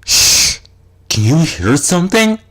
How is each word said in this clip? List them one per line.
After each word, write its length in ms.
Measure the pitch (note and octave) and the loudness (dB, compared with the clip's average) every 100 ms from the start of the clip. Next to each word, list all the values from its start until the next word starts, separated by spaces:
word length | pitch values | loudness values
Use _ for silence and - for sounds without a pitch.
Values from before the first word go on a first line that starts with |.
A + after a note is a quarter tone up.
| - | -4
Shh! 540 | - - - - - - _ - _ _ | -2 0 0 -2 -4 -12 _ -20 _ _
Can 140 | - | -2
you 140 | G#2+ D3+ | 2 2
hear 400 | D#3+ - F2 C#3 | 2 -2 0 0
something? 640 | - F3+ F3+ A3+ A3 A3 _ | 0 -2 0 0 0 -2 _